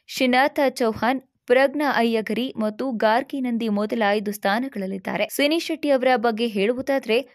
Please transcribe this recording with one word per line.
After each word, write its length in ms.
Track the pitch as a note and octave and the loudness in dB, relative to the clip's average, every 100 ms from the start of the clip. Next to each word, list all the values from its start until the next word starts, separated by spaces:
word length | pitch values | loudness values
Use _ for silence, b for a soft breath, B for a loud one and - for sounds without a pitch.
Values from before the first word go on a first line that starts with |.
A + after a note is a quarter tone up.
| b | b
ಶಿನಾತಾ 600 | - B3+ B3+ C#4+ D4 C4+ | -2 2 4 2 2 0
ಚೌಹಾನ್, 520 | B3+ A#3 G#3+ A3+ C4 - _ - | 0 -2 0 -2 -2 -6 _ 2
ಪ್ರಜ್ಞಾ 460 | B3+ C#4 C#4+ D4 A3+ | 4 4 2 0 2
ಅಯ್ಯಗರಿ 580 | A#3 A3+ A3 G#3+ B3+ - | 2 0 -2 -4 -4 -4
ಮತ್ತು 340 | G#3+ G#3+ C4+ | -4 -4 -4
ಗಾರ್ಗಿ 500 | A3 A3 A3+ C4+ C#4 | 0 2 2 0 -4
ನಂದಿ 280 | B3 A#3 A3+ | -4 -2 0
ಮೊದಲ 340 | G#3 G#3+ A#3+ G#3 | 0 0 0 2
ಐದು 220 | G#3 G#3 | 2 -2
ಸ್ಥಾನಗಳಲ್ಲಿದ್ದಾರೆ. 960 | G#3 G3 G#3+ C4+ G#3 F#3+ F#3+ G3 F#3 G#3 | -4 -2 -2 -4 -6 -8 -8 -6 -4 -4
ಸಿನಿ 280 | - C#4+ E4 | 0 0 0
ಶೆಟ್ಟಿ 300 | - D#4+ D4 | -2 -4 0
ಅವರ 180 | C4 C4 B3 | 2 4 2
ಬಗ್ಗೆ 320 | A#3 G#3+ A#3 | 0 0 -2
ಹೇಳುವುದಾದ್ರೆ, 720 | G3+ G3+ B3 C4+ C4+ - A3+ C#4 | 0 -2 -2 -2 -2 0 -2 -2